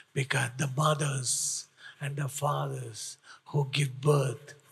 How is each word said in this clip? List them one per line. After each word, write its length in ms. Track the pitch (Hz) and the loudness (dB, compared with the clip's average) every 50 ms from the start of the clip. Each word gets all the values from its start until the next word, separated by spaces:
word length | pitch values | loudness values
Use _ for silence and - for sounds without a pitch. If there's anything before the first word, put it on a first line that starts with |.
| - _ - | -8 _ -4
because 360 | 143 131 - - 135 127 120 123 131 | -2 -2 0 0 0 0 -2 -2 -2
the 120 | 151 135 127 | -2 -2 2
mothers 920 | 143 151 151 151 143 156 143 135 131 123 - - - - - - - - - _ - - - - - | 2 4 4 4 4 2 0 0 -2 -2 0 0 0 0 -2 -4 -6 -8 -10 _ -20 -20 -18 -14 -8
and 140 | 143 139 143 143 | -8 -6 -4 -4
the 100 | 143 135 | -4 -4
fathers 880 | - - 143 147 143 143 143 139 135 127 123 117 110 - - - - - _ - - - _ | -4 -2 0 0 0 0 -2 -4 -4 -6 -8 -10 -10 -10 -10 -12 -12 -14 _ -20 -20 -20 _
who 240 | - - 147 139 131 | -2 0 0 0 2
give 300 | - 143 143 135 123 123 | 2 2 2 2 0 0
birth, 520 | 131 147 147 143 131 127 120 - - - - - _ - | 4 6 6 6 6 2 0 -4 -10 -18 -20 -20 _ -20